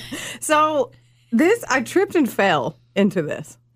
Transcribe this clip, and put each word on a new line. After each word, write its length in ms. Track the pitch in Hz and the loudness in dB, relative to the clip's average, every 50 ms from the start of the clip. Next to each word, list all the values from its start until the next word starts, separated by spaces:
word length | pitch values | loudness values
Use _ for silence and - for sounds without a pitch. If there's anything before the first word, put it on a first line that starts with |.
| - - 262 - - - - 226 | -2 -6 -12 -12 -12 -12 -12 -10
So 500 | - - 311 302 302 311 311 294 240 - - _ _ _ _ _ _ _ | -2 0 2 2 2 2 0 -2 -2 -4 -6 _ _ _ _ _ _ _
this, 320 | - 226 302 339 453 - - - | 0 2 4 4 2 0 0 -2
I 100 | 254 269 240 | -2 -2 -2
tripped 340 | - - 339 392 403 392 | -2 0 0 0 2 2
and 120 | 370 294 214 | 0 0 0
fell 460 | - - 202 196 165 147 117 107 - - _ _ _ | 0 2 2 2 2 2 0 -4 -8 -10 _ _ _
into 260 | - 196 196 - 185 151 | 0 0 2 0 -2 -4
this. 340 | 147 - - 160 - - - _ _ _ | -4 -6 -10 -10 -14 -20 -20 _ _ _